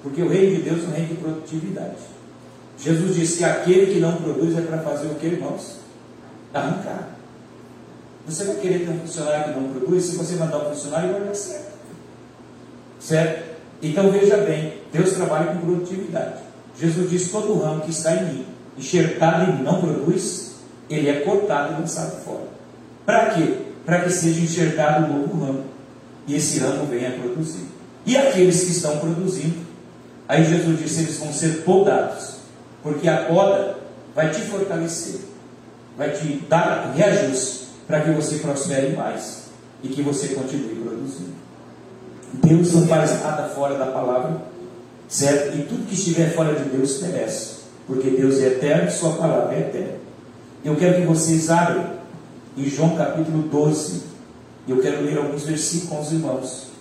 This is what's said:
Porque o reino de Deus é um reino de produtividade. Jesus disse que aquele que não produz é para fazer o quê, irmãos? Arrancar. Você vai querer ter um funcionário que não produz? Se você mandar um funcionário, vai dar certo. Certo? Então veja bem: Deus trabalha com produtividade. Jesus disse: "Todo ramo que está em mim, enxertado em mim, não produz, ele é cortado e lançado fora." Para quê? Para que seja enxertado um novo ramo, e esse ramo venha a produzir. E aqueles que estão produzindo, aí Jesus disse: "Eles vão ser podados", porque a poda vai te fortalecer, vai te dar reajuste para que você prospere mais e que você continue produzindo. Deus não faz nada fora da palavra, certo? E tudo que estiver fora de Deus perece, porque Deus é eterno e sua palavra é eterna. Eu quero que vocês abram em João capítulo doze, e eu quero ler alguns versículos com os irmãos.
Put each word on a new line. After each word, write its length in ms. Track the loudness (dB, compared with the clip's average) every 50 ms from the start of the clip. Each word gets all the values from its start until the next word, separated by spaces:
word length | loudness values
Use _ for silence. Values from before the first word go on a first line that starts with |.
| -10
Porque 180 | -8 -4 -2
o 60 | 0 2
reino 300 | 4 6 6 4 4 2
de 60 | 0
Deus 200 | 0 -2 -2 -2
é 40 | -4
um 40 |
reino 160 | -4 -4 -4 -4
de 80 | -4
produtividade. 800 | -6 -6 -6 -6 -6 -8 -8 -8 -6 -6 -6 -8 -8 -8 -10 -12 -14 -16 -20 -20 -20 -20 -20 -20 -20 -20 -20 -20 -20 -20 -20 -20 -8
Jesus 380 | 0 0 2 2 2 0 2
disse 220 | 2 0 0 0 2
que 80 | 2
aquele 480 | 2 2 2 4 6 6 6 6 6 4
que 60 | 4
não 140 | 4 2 2 0
produz 400 | -2 -2 0 0 2 2 2 0
é 40 |
para 180 | -2 -2 -4 -4
fazer 280 | -2 -2 -4 -4 -4 -6
o 80 | -6
quê, 120 | -4 -2 -2
irmãos? 500 | -2 -2 -4 -6 -8 -8 -10 -14 -18 -18 -20 -20 -20 -20 -20 -20 -20 -20 -20 -20 -20 -20 -20 -8 -6
Arrancar. 560 | -4 -2 -2 -4 -4 -4 -8 -10 -10 -10 -12 -16 -18 -20 -20 -20 -20 -20 -20 -20 -20 -20 -20 -20 -20 -20 -20 -20 -20 -20 -20 -20 -20 -14 -12
Você 160 | -8 -6 -4
vai 120 | -4 -4
querer 240 | -2 0 0 0 0
ter 100 | 0 -2
um 100 | -4 -6
funcionário 540 | -6 -8 -8 -6 -2 -2 0 0 -2 -4 -4
que 60 | -4
não 100 | -6 -6
produz? 360 | -4 -4 -2 2 2 2 2
Se 100 | 0 -4
você 200 | -4 -4 -4 -2
mandar 240 | -2 -2 -2 -2 -4
um 100 | -4 -4
funcionário, 420 | -6 -8 -8 -6 -4 -2 -2 -2
vai 100 | -2 -2
dar 140 | -4 -4 -6
certo. 360 | -6 -8 -8 -10 -12 -12 -14 -18 -18 -20 -20 -20 -20 -20 -20 -20 -20 -20 -20 -20 -20 -20 -20 -20 -20 -20 -20 -20 -20 -20 -20 -20 -18
Certo? 440 | -4 0 2 2 2 2 0 -4 -8 -12 -14 -16 -18 -20 -18 -8
Então 300 | -6 -2 0 4 4 6
veja 260 | 6 6 6 6 6 4
bem: 360 | 4 2 0 -2 -2 -6 -8 -12 -16 -6
Deus 220 | 0 2 2 2 2
trabalha 400 | 0 0 0 0 0 0 0 -2
com 60 | -2
produtividade. 760 | 0 0 0 0 -2 -4 -6 -8 -6 -6 -4 -4 -6 -6 -8 -12 -16 -18 -20 -20 -20 -20 -12 -2
Jesus 300 | 0 0 2 2 0 0
disse: 200 | 0 0 0 0
"Todo 300 | -2 -2 0 0 0 2
ramo 220 | 2 0 -2 -2
que 100 | -4 -4
está 240 | -6 -2 0 2 2
em 100 | 2 0
mim, 200 | -2 -4 -6 -8 -10 -14 -18 -20 -20 -16 -12
enxertado 720 | -8 0 2 2 4 2 2 2 2 4 4 4 2 2
em 60 | 0 0
mim, 60 | 0
não 180 | 0 0 0
produz, 720 | 2 0 0 0 0 0 0 0 0 -4 -6 -8 -10 -12 -16 -18 -20 -20 -20 -20 -14 -6
ele 200 | -4 0 2 2
é 120 | 2 2
cortado 520 | 0 2 2 2 2 2 0 0 0 -2 -4
e 80 | -4
lançado 420 | -6 -6 -6 -6 -6 -6 -8 -10 -12
fora." 260 | -10 -10 -10 -10 -14 -16 -18 -20 -20 -20 -20 -20 -20 -20 -10 -2
Para 260 | 2 4 4 4 4
quê? 260 | 2 2 2 2 0 -2 -4 -10 -12 -12 -2
Para 160 | 0 0 2
que 100 | 2 0
seja 280 | 0 2 2 2 2 2
enxertado 680 | 0 0 0 0 0 0 2 2 2 4 4 4 2
um 140 | 2 0 -2
novo 240 | -2 -2 -2 -2 -2
ramo, 200 | -2 -4 -4 -6 -10 -14 -18 -20 -20 -20 -20 -20 -20 -20 -18 -8 -4
e 80 | -2
esse 240 | -2 0 0 0 0
ramo 260 | 0 0 -2 -2 -4
venha 240 | -4 -2 -2 -2 -4
a 40 | -4
produzir. 520 | -4 -6 -6 -4 -4 -4 -6 -6 -10 -12 -12 -14 -18 -20 -20 -20 -8 -2
E 100 | 2 4
aqueles 480 | 4 4 4 6 6 6 6 6 4 2
que 80 | 2
estão 280 | 0 0 0 0 0 0
produzindo, 560 | 0 -2 -2 0 0 -2 -2 -2 -2 -2 -2 -4 -8 -14 -16 -20 -20 -20 -20 -20 -20 -20 -20 -20 -6 0
aí 180 | 4 4 6
Jesus 340 | 6 4 2 4 2 2 0
disse: 220 | 0 -4 -2 -2
"Eles 160 | -2 -2 -4 -8
vão 160 | -8 -8 -6
ser 300 | -2 -2 -2 -2 0 2
podados", 720 | 6 6 6 6 6 4 2 0 -2 -6 -10 -12 -14 -14 -16 -18 -20 -20 -20 -20 -20 -20 -12 -6
porque 260 | -4 -4 0 2 2
a 160 | 2 2 2
poda 520 | 4 4 6 6 6 4 2 0 -2 -4 -8 -12 -16 -18 -20 -20 -8 -2
vai 160 | 0 0 0
te 120 | 0 -2
fortalecer, 800 | -6 -4 -2 -2 -2 -2 -2 -2 -2 -4 -4 -6 -8 -8 -8 -10 -12 -14 -18 -20 -20 -20 -20 -20 -20 -20 -20 -20 -20 -20 -8 -6
vai 140 | -4 -4
te 340 | -4 -4 -4 -4 -4 -4 -2 0
dar 460 | 2 2 2 2 0 -2 -4 -4 0
reajuste 640 | 2 4 4 4 4 2 0 0 -2 -4 -4 -6 -10 -14 -16 -20 -20 -6 0
para 140 | 0 2
que 100 | 2 2
você 260 | 2 2 0 -2 -4 -4
prospere 580 | -2 -2 -2 -2 -2 -2 0 0 0 0 0
mais 500 | -2 -4 -4 -6 -6 -8 -12 -14 -14 -16 -20 -20 -20 -20 -20 -20 -12 -10
e 60 | -8
que 120 | -4 -2
você 280 | -2 -2 0 -2 -2 -4
continue 460 | -4 -4 -4 -4 -4 -4 -4 -4 -6
produzindo. 680 | -6 -6 -6 -6 -6 -8 -8 -10 -10 -12 -12 -14 -16 -18 -20 -20 -20 -20 -20 -20 -20 -20 -20 -20 -20 -18 -18 -18 -18 -16 -14 -4
Deus 400 | 4 6 8 8 8 6 6 6
não 140 | 6 6 6
faz 340 | 6 4 4 4 2 0
nada 280 | -2 -2 -2 -2 -4 -6
fora 280 | -4 -2 -2 0 0 0
da 100 | -2 -2
palavra, 540 | -2 -2 -2 0 0 0 0 -2 -4 -6 -6 -12 -14 -16 -16 -16 -16 -18 -20 -20 -20 -20 -16 -8
certo? 480 | -4 0 2 4 4 4 2 0 -2 -4
E 60 | -4
tudo 220 | -4 -4 -6 -6
que 100 | -4 -4
estiver 380 | -2 0 0 2 4 2 2 2
fora 220 | 2 2 2 2
de 80 | 0 -2 -2
Deus 300 | 0 0 0 0 0 -4
perece, 560 | -4 -4 -4 -2 -4 -4 -4 -6 -8 -10 -14 -16 -18 -20 -20 -20 -10
porque 240 | -6 -4 -2 0 2
Deus 280 | 2 4 4 4 4 4
é 80 | 4 4
eterno 400 | 2 2 2 2 2 4 2 0
e 40 |
sua 200 | -2 0 0 0 0
palavra 400 | 2 0 2 2 2 0 0 -2
é 60 | -2
eterna. 360 | -2 -2 -4 -6 -6 -6 -8 -12 -14 -18 -20 -20 -20 -20 -20 -20 -20 -20 -20 -10 -2
Eu 140 | -2 2 4
quero 240 | 6 6 6 6
que 60 | 4 4
vocês 420 | 2 2 4 4 2 2 4 4
abram 360 | 4 4 4 4 2 0 -2 -4 -8 -10 -14 -16 -18 -18 -18 -20 -20 -20 -20 -16 -8
em 140 | -4 -4 -4
João 260 | 0 2 2 2 4
capítulo 480 | 2 0 0 0 -2 -2 0 0 -2 -2 0
doze, 540 | 2 2 4 4 2 0 -2 -6 -8 -8 -10 -12 -16 -18 -20 -20 -20 -20 -20 -20 -20 -18 -6
e 60 | -2
eu 80 | 0 2
quero 240 | 2 2 0 -2 -2
ler 140 | -2 -2 -2
alguns 260 | -2 -2 -4 -6 -4
versículos 460 | -4 -4 -2 -2 -2 -4 -4 -4 -4
com 120 | -6 -6
os 100 | -4 -2 -2
irmãos. 540 | -2 -2 -2 -4 -4 -6 -8 -10 -12 -16 -18 -20 -20